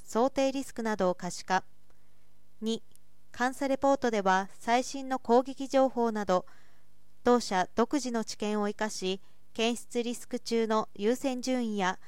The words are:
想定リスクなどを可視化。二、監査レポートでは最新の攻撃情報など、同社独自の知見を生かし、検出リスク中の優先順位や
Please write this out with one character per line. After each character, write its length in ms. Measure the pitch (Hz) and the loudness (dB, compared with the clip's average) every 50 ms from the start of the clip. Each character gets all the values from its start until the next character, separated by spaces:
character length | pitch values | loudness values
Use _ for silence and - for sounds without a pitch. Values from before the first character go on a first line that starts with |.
| - | -8
想 260 | - - 220 240 277 | -2 2 2 2 4
定 220 | - - 269 269 | 4 2 2 2
リ 120 | 254 277 254 | 2 0 -4
ス 100 | - - | -6 -6
ク 100 | - 226 | -4 -2
な 120 | 220 214 | -2 0
ど 140 | 196 190 180 | 2 2 2
を 60 | 180 | 2
可 160 | - 185 175 | 0 -4 -6
視 140 | - - - | -6 -6 -2
化。 180 | - 185 190 - - - - - - - - - - - - - - - - - - - - | 0 2 2 0 -2 -8 -12 -12 -12 -12 -12 -12 -12 -12 -12 -12 -12 -12 -12 -12 -12 -10 -6
二、 220 | 214 220 226 220 - - - - - - - - - - - - | -4 -2 -2 -2 -4 -10 -12 -12 -12 -12 -12 -12 -12 -12 -4 -2
監 160 | 240 262 262 | 0 0 0
査 140 | - 285 262 | -2 0 0
レ 100 | 269 - | 0 4
ポ 160 | - 277 277 | 4 4 4
ー 40 | - | 4
ト 120 | - 240 | 4 2
で 120 | 220 208 | 0 2
は 280 | 185 190 185 190 196 190 - - | 4 4 4 4 2 0 -6 -6
最 240 | - 233 233 254 247 | 0 2 2 2 2
新 240 | - - 277 269 262 | 0 -4 -6 -4 -4
の 120 | 262 262 | -4 -4
攻 240 | - - 233 247 254 | 2 6 6 6 6
撃 240 | 277 262 - 269 247 | 4 -2 -6 -6 2
情 200 | - 269 269 262 | 4 4 4 4
報 240 | - 240 233 233 | 4 2 0 2
な 140 | 214 214 202 | 0 0 2
ど、 200 | 190 185 180 - - - - - - - - - - - - - - - - - | 2 2 2 2 -2 -8 -12 -12 -12 -12 -12 -12 -12 -12 -12 -12 -12 -12 0 4
同 160 | 240 240 240 | 4 4 4
社 300 | - - 202 185 180 - - | 4 2 2 2 0 2 2
独 180 | - 233 - - | 0 2 2 2
自 180 | 294 240 254 | 0 -2 0
の 120 | 233 226 220 | -2 -2 -2
知 140 | - - - | -4 -6 -4
見 240 | 214 208 214 208 | -2 -2 0 0
を 60 | 208 208 | 0 0
生 100 | 208 - | 0 -2
か 120 | 214 214 | -2 -2
し、 320 | - - 190 185 190 196 - - - - - - - | -2 -2 -2 -2 -2 -2 -4 -10 -12 -14 -14 -10 -2
検 240 | - 220 233 240 - | 0 2 2 2 0
出 260 | - - - 240 233 | -4 -4 -2 -2 0
リ 120 | 240 240 | 0 -4
ス 120 | - - - | -4 -6 -6
ク 120 | - 240 | -6 -6
中 280 | - - 233 226 226 214 | -2 0 2 2 4 4
の 220 | 220 220 220 - - | 2 2 2 0 -4
優 200 | - 202 214 247 | 0 2 2 2
先 260 | 247 - 277 254 247 | 2 0 -2 -2 -2
順 260 | 233 262 254 254 240 220 | 0 0 0 2 0 0
位 100 | 214 202 | 0 0
や 220 | 190 180 185 - - | 0 0 0 -2 -8